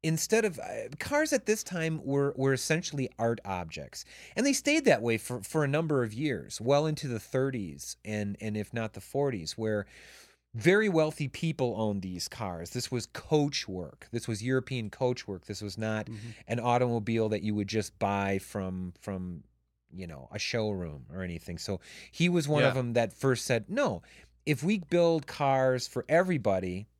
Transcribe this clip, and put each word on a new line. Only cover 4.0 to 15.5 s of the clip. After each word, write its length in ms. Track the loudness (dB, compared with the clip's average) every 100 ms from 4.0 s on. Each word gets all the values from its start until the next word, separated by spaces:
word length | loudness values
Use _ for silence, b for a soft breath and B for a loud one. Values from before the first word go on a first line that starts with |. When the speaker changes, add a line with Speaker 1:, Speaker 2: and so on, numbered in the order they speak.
| -16 B B 0
Speaker 1:
and 100 | 2
they 60 |
stayed 320 | 2 2 4
that 180 | 6 4
way 160 | 4 0
for, 240 | 0 -6
for 220 | -2 0
a 40 | 2
number 340 | 0 2 0
of 100 | 0
years, 460 | -2 -4 -4 -6 -6
well 260 | 2 4 4
into 220 | -2 -4
the 100 | -6
thirties 760 | -2 0 0 -2 -6 -8 -14 -12
and, 320 | -6 -4 -2 -4
and 160 | -4 -4
if 160 | -4
not 200 | -4 -6
the 80 | -8
forties, 580 | -6 -2 0 -2 -6 -4
where 280 | 0 0 -2 B B B B B _
very 340 | 0 4 4 4
wealthy 400 | 4 2 0 -6
people 460 | -4 -4 0 -2 0
owned 260 | 0 -2
these 240 | -4 -6 -8
cars. 420 | -8 -8 -6 -6
This 200 | -6 -4
was 160 | -4 -6
coach 600 | -12 2 2 2 -2 -6
work. 400 | -8 -8 -14 -8
This 140 | -6 -4
was 160 | -4
European 460 | 0 0 0 -6 -6
coach 380 | -2 0 0 -6
work. 180 | -10
This 140 | -8